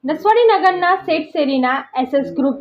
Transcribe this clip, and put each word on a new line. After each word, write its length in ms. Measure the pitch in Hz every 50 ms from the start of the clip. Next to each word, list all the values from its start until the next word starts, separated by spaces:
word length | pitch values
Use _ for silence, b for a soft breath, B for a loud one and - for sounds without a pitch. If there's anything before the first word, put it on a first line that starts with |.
| -
નસવાડી 460 | 262 311 302 - 415 453 466 480 453
નગરના 420 | 415 381 339 370 370 359 359 349 381
શેઠ 360 | 381 - - 320 320 311 - -
શેરીના 420 | 330 294 269 277 262 254 254 262 277 - _ - 254
એસ 120 | 262 254 285
એસ 140 | 277 262 269 339
ગ્રુપ 200 | 285 254 277 262 269